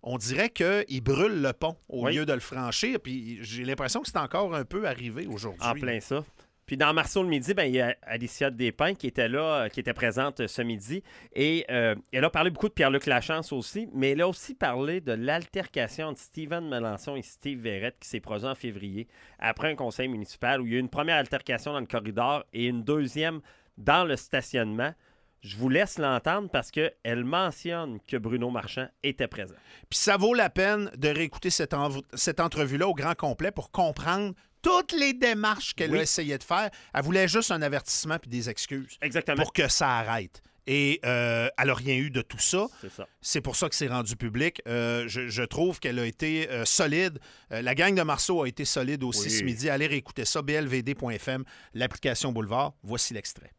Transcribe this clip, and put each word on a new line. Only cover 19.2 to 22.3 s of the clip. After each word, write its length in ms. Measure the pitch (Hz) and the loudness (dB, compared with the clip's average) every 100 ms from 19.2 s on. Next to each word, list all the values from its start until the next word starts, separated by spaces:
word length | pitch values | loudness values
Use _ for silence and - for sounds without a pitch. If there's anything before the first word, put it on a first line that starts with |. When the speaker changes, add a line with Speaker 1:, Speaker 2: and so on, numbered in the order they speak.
| - _ | -20 _
Speaker 2:
après 320 | - 113 156 | -2 0 -2
un 60 | 147 | -2
conseil 320 | 127 - 131 | -4 -2 -4
municipal 520 | 117 101 - 120 135 | -4 -8 -4 0 0
où 60 | 120 | 2
il 60 | |
y 20 | |
a 20 | 120 | 0
eu 40 | |
une 100 | 127 | 0
première 260 | 139 156 160 | -2 2 2
altercation 560 | 127 135 - 120 - | 2 -4 -2 -4 -2
dans 80 | 143 | -6
le 60 | 117 | -4
corridor 580 | 120 107 104 120 | -4 -4 0 0